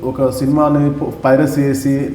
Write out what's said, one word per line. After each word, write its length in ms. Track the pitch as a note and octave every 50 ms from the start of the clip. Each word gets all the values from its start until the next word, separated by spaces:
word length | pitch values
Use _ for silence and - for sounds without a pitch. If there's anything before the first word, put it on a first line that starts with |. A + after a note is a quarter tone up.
| -
ఒక 260 | C3 C3 - C3+ B2+
సినిమాని 640 | B2 - C#3 C3+ C#3+ D3+ D3+ D3 D3 C#3+ C#3+ C#3+ -
ప-, 200 | - D3+ C#3 - - -
పైరసీ 360 | C3+ C3+ C3+ D3+ C#3 - C#3+
చేసి 480 | C#3+ C#3 C3+ C3+ - C#3 C#3 C3+ C3+ -